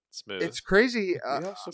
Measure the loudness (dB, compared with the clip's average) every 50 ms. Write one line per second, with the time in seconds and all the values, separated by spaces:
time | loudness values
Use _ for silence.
0 | _ _ -18 -16 -10 -8 -4 -2 -2 -2 -4 -6 -2 4 6 6 6 6 2 0
1 | 0 0 -2 -2 -2 -2 -2 -2 -4 -6 -8 -10 -12 -6